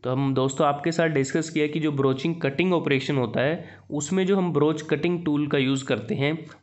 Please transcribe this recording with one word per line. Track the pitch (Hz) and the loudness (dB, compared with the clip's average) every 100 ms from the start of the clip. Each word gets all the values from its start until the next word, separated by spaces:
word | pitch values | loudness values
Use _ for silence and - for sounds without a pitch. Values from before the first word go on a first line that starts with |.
तो | 123 | -2
हम | 131 139 | 0 2
दोस्तों | 131 135 135 151 | 2 0 2 2
आपके | 143 170 | 2 -2
साथ | 165 165 | 0 2
डिस्कस | 147 135 165 160 | 2 0 -2 -2
किया | 160 151 | 0 0
कि | 156 | 0
जो | 151 | -2
ब्रोचिंग | 139 135 135 165 165 | 2 0 2 -2 -2
कटिंग | 139 139 180 | -2 0 2
ऑपरेशन | 170 151 135 135 143 | 2 2 0 2 0
होता | 120 117 | 0 0
है | 131 165 - - - | -2 -2 -8 -20 -8
उसमें | 147 143 190 185 | -6 -2 0 2
जो | 196 | 2
हम | 180 | 2
ब्रोच | 143 147 156 | 2 2 0
कटिंग | - 147 175 175 | -2 -2 0 -2
टूल | 170 147 147 | 0 -2 0
का | 143 | 0
यूज़ | 131 135 | 2 0
करते | 131 117 113 | -2 -4 -2
हैं | - 143 165 - - | -2 -2 -2 -8 -16